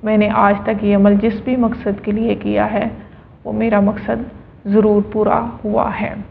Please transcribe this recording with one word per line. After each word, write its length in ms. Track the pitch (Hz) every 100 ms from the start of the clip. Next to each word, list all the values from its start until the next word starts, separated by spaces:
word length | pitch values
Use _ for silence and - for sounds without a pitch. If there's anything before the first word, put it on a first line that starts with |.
मैंने 240 | 214 214 208 208
आज 180 | 202 202 -
तक 180 | 214
ये 80 | 208
अमल 220 | 202 202 202
जिस 240 | 220 -
भी 120 | - 254
मकसद 440 | 233 - - 202
के 120 | -
लिए 220 | 208 226 202
किया 280 | 202 208 208
है, 240 | 214 220 - - - - -
वो 80 | -
मेरा 260 | 214 226 208
मकसद 440 | 202 - - 226 247 - - - 202
ज़रूर 360 | 208 214 208 208
पूरा 260 | 220 202 - 233 233
हुआ 240 | 214 208 -
है। 240 | 196 208 214 202